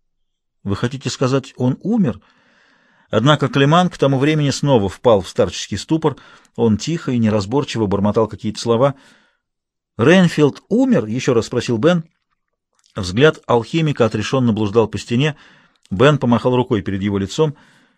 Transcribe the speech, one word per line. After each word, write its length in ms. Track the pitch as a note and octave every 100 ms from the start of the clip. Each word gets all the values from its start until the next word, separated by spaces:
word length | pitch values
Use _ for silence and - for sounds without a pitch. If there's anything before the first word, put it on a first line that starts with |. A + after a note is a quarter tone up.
| _ _ _ _ _ _
«Вы 120 | G2 G2+
хотите 340 | B2 C3+ C3
сказать, 440 | - C3 C3+ C3 -
он 200 | B2+ C3+
умер?» 380 | F3 A#3 D#3+ F#2+ _ _ _ _ _ _ _ _ _
Однако 360 | A2+ B2 D3 C#3
Климан 400 | - C#3 E3 F3+
к 80 | -
тому 180 | C#3 C3+
времени 320 | C#3+ D#3 D3
снова 400 | B2+ D3 C3 G2
впал 320 | - B2+ G#2
в 80 | F2
старческий 480 | - G2+ - - G2+
ступор. 380 | - D#3+ D#3 - - - _ -
Он 220 | A#2 G#2
тихо 340 | - D#3+ -
и 80 | B2
неразборчиво 640 | A2 G#2+ G2 C3+ C#3+ A#2 G#2+
бормотал 420 | G2 G2+ G#2 A2
какие-то 320 | G2 G#2+ -
слова. 360 | A#2 A#2 C#3 C3+ _ _ _ _ _ _ _ _ _ -
«Рейнфилд 640 | A#2 F#3 F3 - D3 - -
умер?» — 360 | A3 C4 G3+ G#2+
ещё 280 | A#2+ C#3 A#2
раз 100 | G#2
спросил 320 | B2 A#2 A#2
Бен. 280 | C#3+ F3+ D#3+ _ _ _ _ _ _ _ _ -
Взгляд 440 | F2+ F#2+ D3+ D#3 -
алхимика 600 | A#2 A2 E3 D#3+ C#3 A2+
отрешённо 480 | A2 G2+ C3+ A#2+
блуждал 340 | G#2 G#2+ G#2 G#2+
по 100 | G2+
стене. 380 | - A#2+ D3+ C#3+ - _ _ _ _
Бен 260 | F#2+ C3+ C#3+
помахал 380 | B2 A#2 B2+ B2
рукой 260 | B2 A2
перед 220 | F#2+ G2
его 160 | G2+ G2
лицом. 360 | G2 - D#3 C#3+ _ _ _